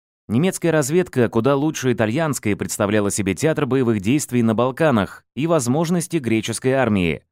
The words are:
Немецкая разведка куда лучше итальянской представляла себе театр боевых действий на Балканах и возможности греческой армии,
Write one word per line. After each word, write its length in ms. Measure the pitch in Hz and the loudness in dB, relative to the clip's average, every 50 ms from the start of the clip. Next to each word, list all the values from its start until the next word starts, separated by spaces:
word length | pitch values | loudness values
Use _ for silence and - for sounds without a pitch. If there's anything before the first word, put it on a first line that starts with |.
| _ _ _ _ _ _ | _ _ _ _ _ _
Немецкая 420 | 98 117 156 190 180 - - 170 | -2 0 0 0 -2 -2 -2 0
разведка 560 | 160 156 143 123 151 180 180 - - 131 120 110 | 2 2 0 2 2 0 0 0 0 0 0 2
куда 300 | - 113 113 131 143 139 | 2 2 2 2 2 2
лучше 340 | 139 156 151 - - 131 | 0 -2 -4 -2 -2 -2
итальянской 640 | 120 95 113 107 110 143 165 156 135 - - 107 101 | 0 0 0 -2 0 -2 -2 -2 -4 -4 -2 -2 -2
представляла 560 | 90 98 90 - - 110 98 104 107 104 101 | -2 -4 -8 -2 -2 0 2 2 2 0 0
себе 240 | 95 - 104 95 95 | -2 -2 -2 -2 -2
театр 300 | - - 156 156 - 151 | 0 0 0 0 0 -2
боевых 340 | 127 120 135 131 117 113 107 | 0 0 0 2 2 0 0
действий 420 | 92 98 131 151 139 - 123 123 | 0 0 0 0 0 0 0 0
на 140 | 117 113 113 | 2 2 2
Балканах 720 | 104 120 127 131 - 170 156 135 110 95 - - - _ _ _ | 2 0 -2 0 0 0 2 2 2 0 0 -4 -14 _ _ _
и 120 | - 139 165 | -6 -2 0
возможности 680 | 170 160 123 117 123 147 170 156 180 175 156 - - | 0 0 2 0 0 0 0 0 0 -2 -2 -2 -4
греческой 580 | 170 135 113 110 113 104 - 117 - - 131 131 | -4 -2 0 0 0 0 -2 -8 -4 -2 0 0
армии, 500 | 135 131 117 104 98 90 82 76 - _ _ | 2 2 2 2 2 2 0 -2 -4 _ _